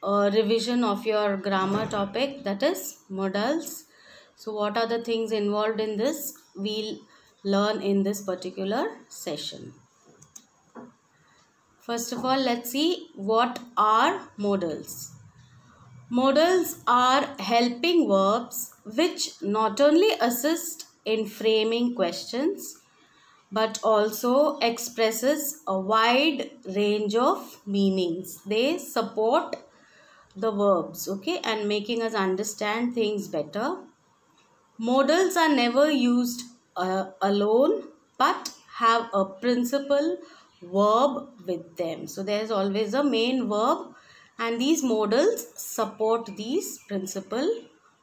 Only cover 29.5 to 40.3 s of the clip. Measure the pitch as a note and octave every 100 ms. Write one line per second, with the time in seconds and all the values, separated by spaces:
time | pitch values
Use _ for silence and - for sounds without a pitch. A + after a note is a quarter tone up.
29.5 | - - _ _ _ - - _ F#3+ A3+
30.5 | G3+ G3+ F3+ - - - G3 - F4+ -
31.5 | G#3+ G#3 G#3 G3+ A#3 A3+ G#3+ F#3+ F#3 G#3
32.5 | - G#3+ A3 A#3+ A#3+ G#3 G#3 - E3 D3
33.5 | G3+ C4 F#4 - _ _ _ _ _ _
34.5 | _ _ - A3+ C4 C#4 E4 F#4 F4 D#4+
35.5 | C#4 A#3+ B3 D4+ C#4+ A#3+ A#3+ B3 A#3+ -
36.5 | - _ - F#3 F#3+ F#3+ - G3 G3+ G#3
37.5 | A3+ D4 A4 - - _ - C#4 F4+ -
38.5 | - - - A#3 A3+ A#3 G3 F#3+ - A#3+
39.5 | A#3+ A#3+ C#4 C#4 C#4+ D#4+ F4+ -